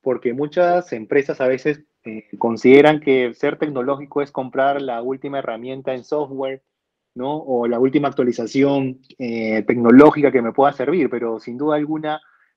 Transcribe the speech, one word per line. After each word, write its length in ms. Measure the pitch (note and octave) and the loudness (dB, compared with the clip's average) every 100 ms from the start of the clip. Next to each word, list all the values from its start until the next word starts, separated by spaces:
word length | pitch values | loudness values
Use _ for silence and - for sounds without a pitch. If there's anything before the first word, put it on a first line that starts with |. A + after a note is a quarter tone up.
porque 320 | C3 A#2+ B2 | -6 -4 -4
muchas 580 | B2+ D3 F3+ F3 F3 F3 | -4 -4 0 2 0 -2
empresas 480 | A2+ G#2+ C#3+ C3+ D3+ | -10 -2 -2 -2 -2
a 60 | C3 | -2
veces, 340 | B2+ D3+ D3 _ _ A#2 | 0 -2 -6 _ _ -16
eh, 180 | A2 - G#2 | -14 -16 -6
consideran 600 | A#2 A2+ B2 C3+ D3+ D3+ | -4 2 8 8 8 4
que 360 | C#3+ C3 B2 G#2+ | 0 0 0 -2
ser 240 | D3 D3 | -4 -4
tecnológico 640 | D#3 C3 B2 C#3 C#3+ D3 | -6 -4 -4 -6 -6 -6
es 80 | C#3 | -6
comprar 500 | - C3 C3 C3+ C#3 | -8 -8 -2 -2 -2
la 220 | C3+ A#2 | -6 -8
última 340 | B2 C3+ C#3+ C#3 | -8 -8 -8 -8
herramienta 560 | C3 A2 B2 C3+ C3+ | -8 -10 -12 -10 -8
en 100 | C3 | -10
software, 600 | A#2+ D3+ C#3 C3+ C3+ C3 _ _ _ _ _ | -6 -6 -6 -8 -8 -10 _ _ _ _ _
¿no? 240 | B2 C3 D3+ | -10 -8 -8
O 300 | C#3+ B2 A#2 | -4 -2 -2
la 100 | A#2+ | 0
última 300 | C3 C#3+ C#3+ | 0 2 0
actualización, 920 | C3+ B2 A#2 A2 C3+ C#3 C#3 C3+ B2+ _ - | 0 -2 -2 -4 0 0 0 -2 -8 _ -14
eh, 440 | A#2+ A#2 A2 A2 G#2 | -8 -6 -2 -2 -2
tecnológica 640 | B2 A#2 B2+ D3+ D3+ C#3 | 2 6 10 8 6 2
que 100 | B2+ | 0
me 120 | A#2 | 0
pueda 200 | A2 - | 0 0
servir, 340 | - B2+ F3+ B2+ | 0 -2 -2 -2
pero 280 | A#2+ A#2 A2+ | -4 -6 -8
sin 180 | B2 A#2+ | -10 -6
duda 180 | D3+ D3+ | -4 -2
alguna, 440 | D3 D#3 D#3 D3+ - _ _ | -4 -6 -6 -8 -12 _ _